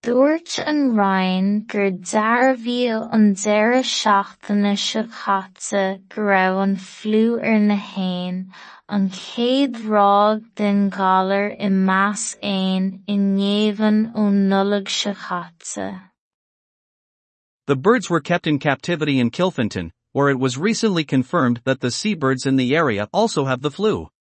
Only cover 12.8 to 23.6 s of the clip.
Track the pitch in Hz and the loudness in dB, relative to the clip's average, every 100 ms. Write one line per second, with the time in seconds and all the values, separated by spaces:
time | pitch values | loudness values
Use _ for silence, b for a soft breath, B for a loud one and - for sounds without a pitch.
12.8 | 190 190 - 202 196 196 196 202 214 208 | -2 -6 -4 0 2 2 0 2 0 0
13.8 | 214 214 220 226 208 202 196 196 196 202 | 2 2 0 0 2 2 2 2 2 -2
14.8 | 196 - 208 196 - 180 170 _ - - | -4 -4 -4 -6 -8 -8 -8 _ -14 -10
15.8 | 190 185 190 _ _ _ _ _ _ _ | -10 -10 -18 _ _ _ _ _ _ _
16.8 | _ _ _ _ _ _ _ _ - 135 | _ _ _ _ _ _ _ _ -4 0
17.8 | 170 240 - 170 - 175 165 147 151 135 | 2 2 0 -4 0 -2 0 0 0 -2
18.8 | - 170 151 135 120 - 180 156 110 98 | -4 -2 0 0 0 0 -2 0 -4 -4
19.8 | 82 _ _ 131 143 135 131 123 196 226 | -10 _ _ 0 0 2 -2 -2 -2 0
20.8 | 220 175 151 135 123 180 127 120 - 131 | 0 0 0 0 0 0 2 0 -2 -2
21.8 | 123 - 214 180 135 131 139 135 123 151 | -2 -4 -4 -2 -2 0 0 0 2 0
22.8 | 151 101 104 185 220 - 135 127 | 0 -2 -2 0 0 0 -2 -2